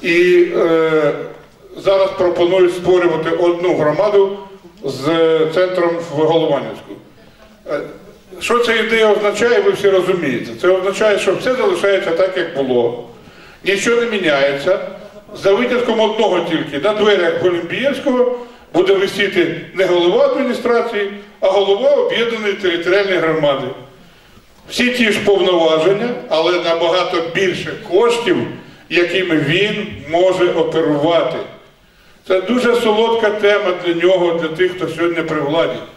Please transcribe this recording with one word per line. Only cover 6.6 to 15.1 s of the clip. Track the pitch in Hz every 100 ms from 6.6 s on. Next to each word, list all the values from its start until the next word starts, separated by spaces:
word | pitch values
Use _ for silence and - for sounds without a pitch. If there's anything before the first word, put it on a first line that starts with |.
| 113 - - - - - - - - - -
Е, | 147 - - - - - 180
що | - 240
ця | 233 226
ідея | 214 226 220
означає, | 196 208 196 240 233
ви | 196
всі | 185 196
розумієте. | 185 175 185 147 117 117 113
Це | 180
означає, | 185 190 190 214 196
що | - 170
все | 254 254
залишається | 208 175 196 190 170
так, | 165 190 180
як | 160 135
було, | 131 123 117 - - - - - - -
нічого | 175 196 233 233
не | 226
міняється, | 214 165 139 139 139 175 196 - - -